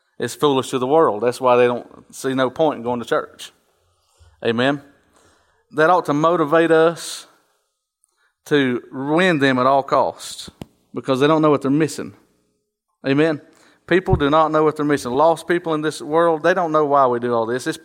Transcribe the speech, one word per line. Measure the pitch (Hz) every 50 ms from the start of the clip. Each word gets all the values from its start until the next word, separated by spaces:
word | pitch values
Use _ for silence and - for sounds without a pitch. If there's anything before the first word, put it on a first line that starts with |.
| _ _ _ -
It's | - 120 -
foolish | - 151 147 135 131 123 -
to | 139 127
the | 127 127
world. | 147 165 160 123 101 104 117
That's | 123 120 -
why | 131 127 123
they | 120 123 123
don't | 123 113 - - - - - _ -
see | - - 135 131
no | 131 131 123
point | 127 - 160 151 127 113
in | 113
going | 120 123 120
to | 110
church. | - 156 139 - - - - - - _ _ _ _ _ _ _ _ _ _ _ _ _ _ _ _ _ _ -
Amen? | 113 113 120 127 139 143 139 - _ _ _ _ _ _ _ _ _ _ _ _ _ _ _ _ _
That | 123 143 156 165
ought | 185 175 160
to | - 143
motivate | 147 160 165 180 165 156 143 160 165 170 165
us | 160 160 160 165 165 - - - - - - _ _ _ _ _ _ _ _ _ _ _ _ _ _ _ _ _ _ _ _ _ _ _ _
to | - 151 147 135 127 123 113 - -
win | - 131 135 143 156 170 185 185 170 143
them | 139 135 127 127
at | 123 135
all | 139 139 131
costs | - 151 135 107 82 - - - - - - - - _ _ - _ _ _ _ _ -
because | 127 - - 131 127
they | 143 147
don't | 160 156 156
know | 151
what | 143 131
they're | - 131
missing. | 139 151 151 139 - - - - 104 _ _ _ _ _ _ _ _ _ _ _ _ _ _ _ _ _ - 135
Amen? | 139 147 156 165 156 135 - _ _ _ _ _ _ _ _
People | - 170 185 185 190 180
do | - 143 139
not | 151 160 160 151
know | 156 156 156
what | 151 147 151
they're | 147
missing. | 147 147 127 120 123
Lost | 120 139 156 165 165 156 - -
people | 175 175 170 165 156
in | 151
this | 151 151 143 -
world, | - 147 156 165 170 170 160 151 151
they | 170 185
don't | 190 175 160
know | 156 156 151
why | 139 143 139 135
we | 123 123 120
do | 120 123 120
all | 117 113
this. | 110 120 127 - 165
It's, | 151 - -